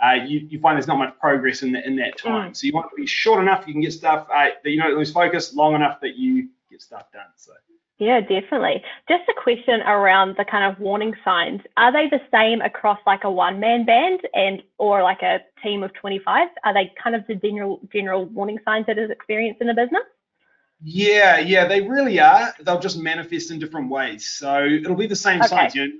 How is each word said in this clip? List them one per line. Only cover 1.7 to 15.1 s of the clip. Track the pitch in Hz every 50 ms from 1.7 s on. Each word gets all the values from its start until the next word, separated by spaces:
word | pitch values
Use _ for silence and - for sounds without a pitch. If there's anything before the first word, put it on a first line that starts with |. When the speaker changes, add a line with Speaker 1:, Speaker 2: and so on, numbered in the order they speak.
| 127
Speaker 1:
the, | 123 123
in | 135 135
that | 131 120 110 -
time. | - - 233 220 214 196 175 -
Speaker 2:
Mm. |
Speaker 1:
So | - -
you | 139 151
want | 160 160 -
to | -
be | 147 143
short | 139 - - - 220 220 196
enough | 185 190 190 - -
you | 156 147
can | 151 156
get | 165 -
stuff, | - - 160 156 151 - - 120
uh, | 147 143 143 - - -
that | 147
you | 147 156
don't | 160 156 143
lose | 151 151 151 -
focus, | 175 175 165 170 170 - - 127
long | 143 151 151 151
enough | 151 147 143 147 -
that | 143 127 -
you | 123 131 127 131 127 127 127 _ _ _ _
get | _ -
stuff | - _ - 104 - _ _
done. | 104 101 - _
So. | _ _ _ - _ _ _ _ _ _ _ _ -
Speaker 2:
Yeah, | 208 220 254 247
definitely. | 202 - 196 190 190 - 302 240 214 - 147 190 - - - - _ -
Just | 320 349 359 -
a | 440 -
question | - 254 240 233 - - 233 220 196
around | - 208 208 202 190 185 196 196 190 190
the | 196 202
kind | - - 208 196 196
of | 190 190
warning | 208 190 202 208 214 226 214 - -
signs. | 196 185 170 170 - - 202 - - -
Are | - 226 247 254
they | 302 311 294
the | 294 277 - - -
same | 220 220 220 233 226
across, | - 214 - - - 214 202 202 -
like, | - - - -
a | 202
one-man | 190 180 175 175 190 190 208 226 233 240 233
band | 233 226 240 302 370 370 370 - - -
and, | 202 190 196 196 190 - _ _
or, | - 202 208 202 202 180
like, | 180